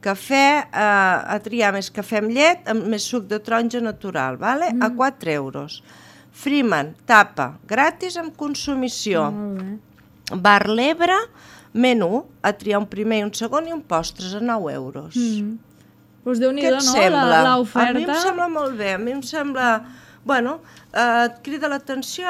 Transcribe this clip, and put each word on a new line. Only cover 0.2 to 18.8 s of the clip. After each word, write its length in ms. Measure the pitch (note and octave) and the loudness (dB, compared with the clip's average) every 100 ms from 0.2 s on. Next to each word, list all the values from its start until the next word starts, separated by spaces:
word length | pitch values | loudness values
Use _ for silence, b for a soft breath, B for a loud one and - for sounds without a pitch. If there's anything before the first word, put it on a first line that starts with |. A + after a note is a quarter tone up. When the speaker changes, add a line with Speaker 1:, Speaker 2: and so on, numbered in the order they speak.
| - C4+ C#4 D4 - | 0 4 6 4 0
Speaker 1:
eh, 640 | - G#3 G3+ F#3+ F3 - | 0 4 6 4 2 0
a 40 | G#3 | -6
triar 320 | G#3 A#3 G#3 | -4 0 0
més 160 | G3 F#3+ | 0 -6
cafè 280 | - G3+ A3 | -8 -4 -2
amb 140 | G#3+ A#3+ | 0 2
llet, 300 | D#4 F4 - | 2 2 -2
amb 180 | A3 G3 | -4 -2
més 140 | G#3 - | -4 -2
suc 160 | B3 G3 | -4 -4
de 80 | G#3 | -6
taronja 400 | G#3+ A3+ A#3 A#3+ | -2 -2 0 -2
natural, 560 | A#3 G#3 G3+ D#3+ C3 B2+ | -4 -6 -6 -4 -4 -2
vale? 300 | G3+ C#4 F4 | -2 0 0
A 220 | A#3 A3 | 0 0
Speaker 2:
Mm. 80 | A#3+ | 2
Speaker 1:
quatre 340 | C4 C4+ E3 | -2 -2 -4
euros. 500 | D3+ C3+ C3+ C#3+ - B B B B B | -2 -4 -8 -12 -14 B B B B B
Freeman, 640 | - - C#4+ A#3+ D#3+ D3 D#3+ - | -8 -2 0 2 0 -2 -10 4
tapa, 520 | A3 G3+ - C3 D#3 - | 6 6 0 -6 -6 -6
gratis 520 | A3 D4+ E4+ F#4 F4 | 0 0 0 -8 -8
amb 180 | E4 D4+ | -10 -8
consumició. 960 | D4 C#4+ - C4+ B3+ - G#3+ F3 D3+ | -8 -6 -4 -4 -4 -4 -2 0 0
Speaker 2:
Molt 300 | G#3 G#3 G3 | -4 -8 -8
bé. 160 | F#3+ G#3+ _ _ _ _ - F#3+ | -10 -12 _ _ _ _ -10 0
Speaker 1:
Bar 260 | F#3+ G3+ G3+ | 4 4 4
L'Ebre, 480 | A3 C4 D#4+ E4+ F#4+ A#4 B B B B | 0 0 2 2 2 -2 B B B B
menú, 520 | G#3+ B3+ A#3+ F3 A3+ F4+ - | 0 2 4 2 -2 -4 -4
a 100 | G3+ | -4
triar 260 | G#3 G3+ G3+ | -2 -2 -2
un 80 | G#3 | -2
primer 320 | G3 G#3+ A3 | -4 -2 0
i 40 | |
un 100 | G#3 | -2
segon 340 | - A3+ C4+ E4 | -6 -2 -2 -4
i 40 | |
un 100 | E4 | -8
postres 520 | - E3 E3 - F#3 G3+ | -4 -4 -4 -10 -10 -4
a 40 | |
nou 280 | A#3+ A3+ E3 | -2 -2 -4
euros. 460 | C#3 C3 C#3 D#3 A#3+ | -6 -8 -12 -6 -2
Speaker 2:
Mm. 420 | A#3 G#3+ G#3 A3+ - b b b _ _ | -2 -2 -4 -8 -14 b b b _ _
Pues 160 | - A#3+ | -4 0
Déu-n'hi-do, 280 | C4 C#4 C4+ | 2 2 0
Speaker 1:
Què 100 | B3+ | 2
et 60 | C4+ | 2
Speaker 2:
no? 60 | |
Speaker 1:
sembla? 340 | B3+ F#3+ D4+ - | 4 4 4 4
Speaker 2:
La, 180 | D#3+ C4 B3+ | 6 6 4
l'oferta. 320 | A3+ A#3+ A#3+ | 2 2 2
Speaker 1:
A 40 | |
mi 100 | B3 | 2
em 100 | F4 D4+ | 0 0
sembla 320 | F#4 F4+ F4 | 0 0 -2
molt 280 | D#4+ C#4 | -2 -4
bé, 160 | A#3+ | -4